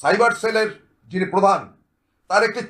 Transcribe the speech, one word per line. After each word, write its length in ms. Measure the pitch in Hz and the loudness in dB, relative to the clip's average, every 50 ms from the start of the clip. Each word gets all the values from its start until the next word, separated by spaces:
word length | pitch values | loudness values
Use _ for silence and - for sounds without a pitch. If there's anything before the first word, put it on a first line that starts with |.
সাইবার 320 | 139 151 190 214 233 226 - - | -2 0 2 2 2 2 0 0
সেলের 300 | - 220 220 220 220 208 202 - _ _ _ _ _ - | -4 -2 0 0 -2 -2 -6 -12 _ _ _ _ _ -8
যিনি 160 | 180 185 185 - 175 | -4 -4 -4 -2 0
প্রধান, 260 | 196 196 196 185 139 107 95 - _ _ _ _ _ _ _ _ _ _ - | 2 2 2 2 0 -4 -10 -20 _ _ _ _ _ _ _ _ _ _ -2
তার 120 | 185 208 226 214 | 0 0 0 0
একটি 120 | - 240 - - | -2 -6 -10 -10